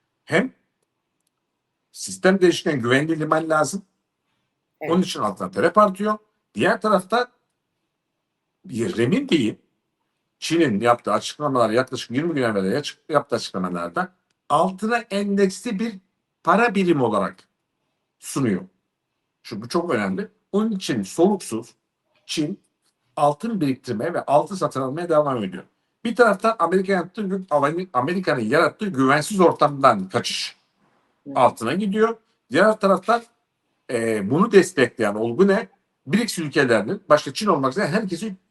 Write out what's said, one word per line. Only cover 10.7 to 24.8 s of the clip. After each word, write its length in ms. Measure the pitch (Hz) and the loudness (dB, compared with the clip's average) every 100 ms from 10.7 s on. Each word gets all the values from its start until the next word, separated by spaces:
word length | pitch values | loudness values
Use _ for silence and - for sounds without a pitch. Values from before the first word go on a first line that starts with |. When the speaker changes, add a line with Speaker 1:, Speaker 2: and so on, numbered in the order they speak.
| 101 | 2
Speaker 1:
yaptığı 320 | 120 - 104 | 2 2 0
açıklamalar, 580 | 107 - - 147 131 110 | -2 -4 -6 -4 0 2
yaklaşık 400 | 113 127 123 - | 0 -2 -8 -6
yirmi 240 | 120 170 | -4 -4
gün 80 | 147 | -2
evvel 300 | 117 104 95 | 0 0 -2
yaç-, 260 | 131 143 - - | -2 -4 -14 -2
yaptığı 280 | 147 - 113 | -2 0 -6
açıklamalarda 760 | - 95 90 87 85 175 185 _ _ _ _ | -6 -6 -6 -6 -6 -6 -6 _ _ _ _
altına 500 | 147 185 185 220 233 | 2 2 0 -2 -2
endeksli 800 | 226 196 202 202 190 - 247 190 | -2 -4 -2 2 2 0 -6 -4
bir 160 | 226 196 _ _ _ _ | -4 -6 _ _ _ _
para 300 | 160 196 240 | 2 4 4
birimi 280 | 196 175 147 | 2 2 4
olarak 340 | 120 104 90 - _ _ _ _ _ _ _ _ | 2 0 -2 -6 _ _ _ _ _ _ _ _
sunuyor. 440 | - 151 123 92 - _ _ _ _ _ _ _ | -8 -2 0 -2 -6 _ _ _ _ _ _ _
Şu, 200 | - 101 | -14 -12
bu 60 | 120 | -4
çok 220 | 165 175 | -4 -2
önemli. 380 | 123 98 95 220 _ _ | -2 -2 -4 -8 _ _
Onun 200 | 202 226 | -2 -2
için 300 | 190 - 123 | -4 -4 -4
soluksuz 720 | 95 - 185 196 - 113 - _ _ _ _ _ - | -4 0 2 2 -4 -10 -10 _ _ _ _ _ -8
Çin 340 | - 151 196 _ _ _ _ _ - | -4 -4 -6 _ _ _ _ _ 0
altın 440 | 147 147 226 214 | 0 0 -4 -2
biriktirmeye 540 | 143 127 - 107 156 | -2 -4 -6 -6 -4
ve 100 | 160 | -6
altın 300 | - 143 123 | 0 0 0
satın 260 | 190 147 131 | -4 -4 -4